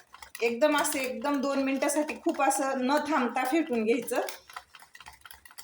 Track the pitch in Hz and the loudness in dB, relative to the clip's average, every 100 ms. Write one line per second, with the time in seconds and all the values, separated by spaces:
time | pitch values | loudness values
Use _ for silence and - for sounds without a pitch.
0 | - - - - 233 233 302 294 330 285 | -16 -20 -20 -4 -2 2 4 4 2 -2
1 | 254 - 277 277 277 269 262 269 285 311 | -4 -2 -2 0 0 0 0 0 0 0
2 | 302 - 339 294 269 - 269 262 254 294 | -2 -2 -4 2 2 2 0 0 2 0
3 | 294 302 240 254 262 330 311 233 214 240 | 2 0 0 0 0 0 0 0 2 0
4 | - 277 480 - - - - - - - | 0 -2 -4 -8 -16 -20 -20 -20 -20 -20
5 | - - - - - - | -20 -20 -20 -20 -20 -20